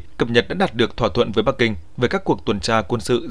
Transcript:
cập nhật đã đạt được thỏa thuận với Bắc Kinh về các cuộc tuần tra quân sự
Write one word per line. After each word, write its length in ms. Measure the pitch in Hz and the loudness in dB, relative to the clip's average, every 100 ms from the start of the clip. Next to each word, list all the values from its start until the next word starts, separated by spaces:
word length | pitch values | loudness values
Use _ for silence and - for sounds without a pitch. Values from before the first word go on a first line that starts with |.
| - - | -2 -4
cập 120 | 131 | 2
nhật 160 | 117 - | 2 2
đã 60 | 180 | 0
đạt 200 | 196 113 | 0 2
được 220 | 110 - | 0 2
thỏa 120 | 110 | 0
thuận 180 | 117 117 | 2 0
với 120 | 107 | 2
Bắc 140 | 110 120 | 0 2
Kinh 180 | 117 98 - - | 0 -2 -8 -4
về 100 | 120 | -2
các 160 | 196 | 0
cuộc 220 | - 117 - | 0 -2 0
tuần 140 | 104 | -2
tra 220 | 104 113 | 2 0
quân 200 | 104 117 | 2 -2
sự 260 | - 123 - | 0 0 0